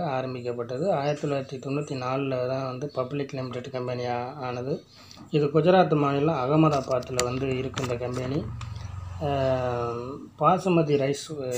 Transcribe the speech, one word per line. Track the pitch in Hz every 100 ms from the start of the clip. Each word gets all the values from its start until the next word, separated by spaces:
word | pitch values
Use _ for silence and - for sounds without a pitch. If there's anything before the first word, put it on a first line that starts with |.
| 165
ஆரம்பிக்கப்பட்டது. | 131 131 127 120 120 120 127 185
ஆயிரத்தி | 160 143 147 156
தொள்ளாயிரத்தி | 139 135 131
தொண்ணூற்றி | 135 143 147 135
நாலில் | 123 135 139 127 127
தான் | 131 131
வந்து | 127 143
public | 131 127 143 139
limited | 135 127 123 123
கம்பெனியா | 127 123 123 123 120 123 147
ஆனது. | 127 123 131 170 - - - - -
இது | 156 147
குஜராத் | 156 160 185 160
மாநிலம் | 151 143 139 151 151
அகமதாபாத்தில் | 127 156 156 139 127 127 123 127
வந்து | 123 127 135 127
இருக்கு | 131 131
இந்த | 127 120
company. | 123 127 127 147 - - - - - - - -
ஆம், | 147 139 131 127 123 120 117 117 123 147 - -
பாசுமதி | 151 185 190 170 151 143
rice, | 139 143 - 151
அ, | 127